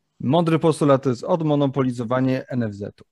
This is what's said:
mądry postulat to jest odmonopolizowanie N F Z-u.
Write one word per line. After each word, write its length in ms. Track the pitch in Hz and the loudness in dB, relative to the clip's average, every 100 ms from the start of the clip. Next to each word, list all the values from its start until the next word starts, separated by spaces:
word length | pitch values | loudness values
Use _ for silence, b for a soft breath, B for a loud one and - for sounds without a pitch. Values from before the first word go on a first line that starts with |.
| _ _ | _ _
mądry 380 | 120 165 165 160 | 0 2 2 2
postulat 440 | 165 143 147 135 | 2 2 2 4
to 80 | 135 | 2
jest 140 | 117 | -2
odmonopolizowanie 1200 | - 175 156 147 143 143 127 123 113 127 131 131 - | -2 -2 0 2 0 0 -2 -4 -4 0 0 -2 -4
N 140 | 131 | -4
F 120 | 110 | -4
Z-u. 300 | 101 101 - - | -6 -12 -12 -20